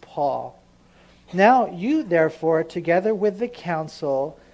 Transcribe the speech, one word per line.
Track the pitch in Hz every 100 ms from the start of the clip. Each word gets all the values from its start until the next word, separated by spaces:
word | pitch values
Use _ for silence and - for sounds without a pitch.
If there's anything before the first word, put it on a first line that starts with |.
Paul. | - - 143 123 123 - _ _ _ _ _ _ -
Now | 175 208 254 190
you, | 175 214 311
therefore, | 226 170 160 - 160 160
together | 165 180 165 175 208
with | 208 208 190
the | 240
council, | 240 175 160 156 - 147 135 143 - _